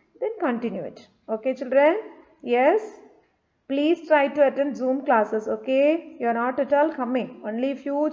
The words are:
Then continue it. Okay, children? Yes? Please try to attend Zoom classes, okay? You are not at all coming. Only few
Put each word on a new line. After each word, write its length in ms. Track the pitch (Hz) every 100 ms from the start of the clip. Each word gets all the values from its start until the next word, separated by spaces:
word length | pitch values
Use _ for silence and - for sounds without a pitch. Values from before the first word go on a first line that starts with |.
| _ -
Then 100 | 427 453
continue 440 | 320 233 233 190
it. 240 | 135 - - _ -
Okay, 260 | 220 262
children? 440 | 262 254 262 294 415 - - _ _
Yes? 400 | 240 240 277 427 - - - _ _ _ _ _ -
Please 400 | 277 302 330 330
try 200 | 302 277
to 200 | 294 269
attend 300 | 262 285 208
Zoom 260 | 254 269 294
classes, 420 | 233 214 220 214
okay? 680 | 220 240 262 294 330 - -
You 80 | 233
are 60 |
not 260 | 233 240 262
at 120 | 262
all 200 | 285 311
coming. 500 | 302 240 254 202 - 214
Only 280 | 226 269 269
few 340 | 277 285 302